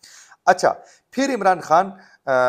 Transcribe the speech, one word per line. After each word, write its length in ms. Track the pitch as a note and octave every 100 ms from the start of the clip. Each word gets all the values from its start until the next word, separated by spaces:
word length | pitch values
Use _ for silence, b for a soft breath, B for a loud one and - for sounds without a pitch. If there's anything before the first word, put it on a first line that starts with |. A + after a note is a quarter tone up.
| B B B B -
अच्छा, 280 | F#3 - - B B _
फिर 180 | - C#4
इमरान 280 | A#3+ G3 F3
खान, 260 | - D#3+ F#3+
आ, 80 | F#3+ B B - B2+